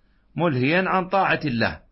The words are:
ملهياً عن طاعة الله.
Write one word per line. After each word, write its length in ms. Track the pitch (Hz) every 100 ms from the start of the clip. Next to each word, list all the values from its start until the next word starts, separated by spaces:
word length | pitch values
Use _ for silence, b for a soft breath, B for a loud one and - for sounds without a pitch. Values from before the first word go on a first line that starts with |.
| _ _ _ 120
ملهياً 520 | 175 127 131 175 180
عن 200 | 185 180
طاعة 320 | 196 165 160
الله. 360 | 151 117 101 76 -